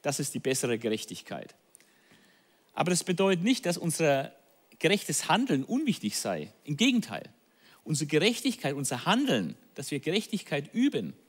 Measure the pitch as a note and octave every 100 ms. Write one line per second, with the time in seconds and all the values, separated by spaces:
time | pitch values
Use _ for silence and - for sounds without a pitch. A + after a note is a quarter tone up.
0 | C#3+ C#3 C#3+ B2 C3 C3 C3 A2+ A2+ G#2+
1 | - - - D2 - - _ _ _ _
2 | _ - _ _ _ _ _ - E3 F3+
3 | - F3 G3 F3+ G3 B3+ F3 E3+ E3+ D3+
4 | D#3+ C#3 C#3+ - _ _ _ _ D#3+ G3
5 | - D#3 - F#3 C4 C#3 C#3 B3 D#4 -
6 | G#2 - A2 E2+ D2 - - D3 B3+ B3
7 | - F#2 - _ _ _ _ - - C#3
8 | D3+ D3+ G#3 A#3 C#4 - C3+ C#3+ C#3 B2
9 | E3 A3+ C#4 B2+ F2 - _ - - C#3+
10 | D#3 G3 - G3 - D3 C#3+ G#3+ C#4 -
11 | G#2 -